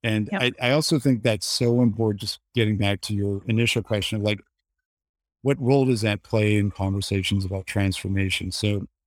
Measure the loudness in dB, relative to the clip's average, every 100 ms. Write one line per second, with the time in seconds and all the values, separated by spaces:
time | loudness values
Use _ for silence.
0 | 0 0 0 0 0 0 0 2 2 0
1 | 2 2 2 0 -2 0 2 4 2 2
2 | -2 -2 -6 -10 _ 0 0 2 0 0
3 | -2 -2 -2 -4 -2 0 2 -2 -2 -4
4 | -2 -2 -2 -4 -8 _ _ _ _ _
5 | _ _ _ _ -2 0 2 4 4 2
6 | 0 -2 -2 0 2 2 0 -2 -2 -2
7 | -2 -2 0 -2 -2 -6 -4 -2 -2 -2
8 | -4 -2 -2 -2 -6 -2 -2 -2 -6 _